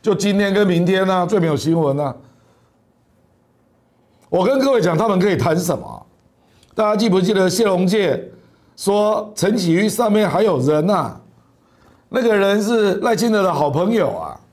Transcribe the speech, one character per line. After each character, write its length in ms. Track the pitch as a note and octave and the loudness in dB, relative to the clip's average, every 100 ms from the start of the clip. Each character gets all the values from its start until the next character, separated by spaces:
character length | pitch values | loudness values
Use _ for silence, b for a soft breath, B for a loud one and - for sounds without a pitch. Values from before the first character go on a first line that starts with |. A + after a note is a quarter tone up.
就 140 | - | -2
今 240 | G3 G3+ G3 | -2 0 0
天 160 | G3+ | 0
跟 100 | G3 | 0
明 220 | G3+ E3+ F3 | 2 2 2
天 180 | F#3+ | 0
啊， 220 | F#3+ F#3 F3 | 0 0 0
最 140 | G#3 | 0
没 80 | E3 | 0
有 80 | C#3+ | -2
新 200 | A#2 E3+ | 0 0
闻 220 | D3+ C#3 | 0 -2
啊。 160 | C#3+ B2 b b b b b b _ _ _ _ _ _ _ _ _ _ _ _ _ _ _ | -4 -8 b b b b b b _ _ _ _ _ _ _ _ _ _ _ _ _ _ _
我 180 | F3 F#3 | -2 0
跟 140 | C4+ | 2
各 100 | C4+ | 2
位 100 | B3+ | 2
讲， 160 | F3 D#3+ | 2 0
他 120 | A3+ | 0
们 100 | F#3+ | 0
可 100 | G3 | 0
以 80 | E3 | 0
谈 220 | - D#3+ | 0 0
什 180 | F3 D3+ | -2 -6
么？ 300 | - A1 - _ _ _ b b b - | -6 -18 -20 _ _ _ b b b -2
大 80 | |
家 100 | G#3+ | 0
记 140 | G#3+ A3+ | 2 2
不 120 | F#3 | 2
记 140 | F3+ | 2
得 160 | G3+ F#3 | 2 0
谢 140 | F3+ | 0
龙 200 | A3 F#3 | 0 2
介 460 | F#3 G#3+ F#3 B2+ - B B B B - | 0 0 0 -2 -6 B B B B -8
说 560 | - G3+ G#3 G#3+ - | -2 0 0 -2 -6
陈 220 | - F3+ A3 | -4 -2 0
启 160 | F3+ | 0
玉 160 | E3 G#3+ | 0 0
上 240 | - A#3 | 0 0
面 180 | G#3 G#3 | 2 0
还 140 | D#3 | 0
有 160 | G#3+ D3+ | 0 0
人 280 | B2+ D3+ D#3+ | 0 0 0
啊？ 320 | G3 D3+ - - _ b b b b b b b | 0 -2 -10 -20 _ b b b b b b b
那 120 | B3 | -2
个 140 | A#3 G#3 | 0 2
人 260 | G3 G3+ | 2 0
是 320 | G3+ A#3 G#3 F#3 | 0 0 0 0
赖 160 | B3 A3+ | -2 0
清 160 | A#3 | 0
德 100 | G#3+ | 2
的 100 | F#3+ | 0
好 160 | D3 D3 | 0 -2
朋 220 | C3+ F#3 | 0 0
友 200 | A3+ D3+ | 0 0
啊。 300 | G2 D#2 - _ | -4 -10 -14 _